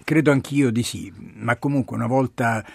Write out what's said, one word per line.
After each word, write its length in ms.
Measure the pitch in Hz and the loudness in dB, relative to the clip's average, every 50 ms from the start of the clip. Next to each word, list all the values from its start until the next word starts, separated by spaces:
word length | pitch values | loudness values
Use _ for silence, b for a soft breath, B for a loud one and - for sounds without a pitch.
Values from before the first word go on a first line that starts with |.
| - | -4
Credo 260 | - 156 160 - 151 | 0 2 4 4 4
anch'io 400 | 139 135 127 - 139 143 143 123 | 4 2 2 0 0 2 2 2
di 120 | 110 120 113 | 2 0 -2
sì, 300 | - - 101 104 101 95 - - - - | -2 -4 -8 -10 -12 -14 -16 -18 -18 -14
ma 220 | - 110 117 120 | -6 -4 -2 -2
comunque 400 | - - 143 143 139 123 - 113 | -2 -2 -2 -2 -2 -2 -2 -4
una 100 | 110 120 | -4 -2
volta, 580 | 113 127 135 131 123 - - 123 117 113 110 101 B B | 0 0 0 0 0 -2 -2 -2 0 0 -2 -4 B B